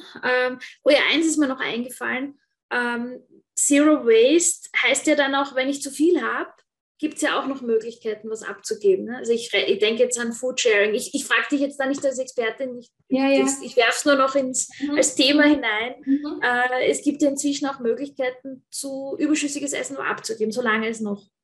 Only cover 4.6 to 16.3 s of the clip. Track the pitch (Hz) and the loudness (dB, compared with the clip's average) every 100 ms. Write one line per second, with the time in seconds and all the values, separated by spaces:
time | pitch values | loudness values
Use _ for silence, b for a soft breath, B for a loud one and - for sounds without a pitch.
4.6 | - - 247 277 - 294 277 277 277 254 | -6 -2 0 0 2 2 2 0 -2 -2
5.6 | 262 285 277 - 320 339 226 247 349 - | -2 -4 -6 0 2 2 0 -6 -8 -14
6.6 | _ _ _ _ 302 - 294 202 269 262 | _ _ _ _ -8 -4 -2 -2 -4 -6
7.6 | 240 220 233 - 226 208 220 220 214 214 | 0 -2 -2 -10 -8 -8 -8 -10 -10 -10
8.6 | - 208 196 190 214 240 226 233 - 202 | -8 0 2 2 0 -6 -2 -2 0 0
9.6 | 196 196 214 233 240 233 233 233 254 254 | 0 2 2 2 0 0 -4 -6 -6 0
10.6 | - 208 214 214 - 277 - 233 - 285 | 2 4 2 0 -4 -6 0 0 0 0
11.6 | 277 - 269 277 277 247 262 - 226 - | -2 -2 -2 -2 -2 -4 -6 -4 -4 -4
12.6 | 262 240 233 _ - 254 269 269 269 - | -8 -10 -16 _ -4 0 4 4 2 -2
13.6 | - - 233 247 294 269 269 277 262 262 | -4 2 2 4 4 4 4 2 -2 -4
14.6 | - B 285 294 - - 269 294 294 285 | -6 B -2 0 2 2 4 6 4 4
15.6 | 233 214 240 - 262 285 294 | 0 -2 -4 -6 0 0 -2